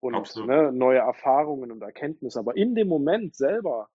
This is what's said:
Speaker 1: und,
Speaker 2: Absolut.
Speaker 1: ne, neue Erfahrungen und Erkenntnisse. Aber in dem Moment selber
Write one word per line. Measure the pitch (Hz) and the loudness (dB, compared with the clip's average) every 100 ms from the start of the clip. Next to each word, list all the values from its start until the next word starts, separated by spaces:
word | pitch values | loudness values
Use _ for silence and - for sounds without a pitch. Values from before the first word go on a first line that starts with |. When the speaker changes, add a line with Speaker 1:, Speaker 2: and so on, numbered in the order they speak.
Speaker 1:
und, | 131 107 - 110 | -4 -4 -6 -10
Speaker 2:
Absolut. | |
Speaker 1:
ne, | 110 139 151 | 0 4 4
neue | 127 127 131 | 4 4 4
Erfahrungen | 117 123 143 135 151 143 123 | 2 -2 2 2 2 -4 -8
und | 113 | -12
Erkenntnisse. | 107 - 147 156 127 120 | -14 -10 -10 -8 -8 -6
Aber | 107 156 | -4 0
in | 220 226 | 0 2
dem | 202 | 2
Moment | 160 143 208 196 - | 2 2 0 -2 -2
selber | 139 214 185 117 104 | 0 0 -4 -6 -8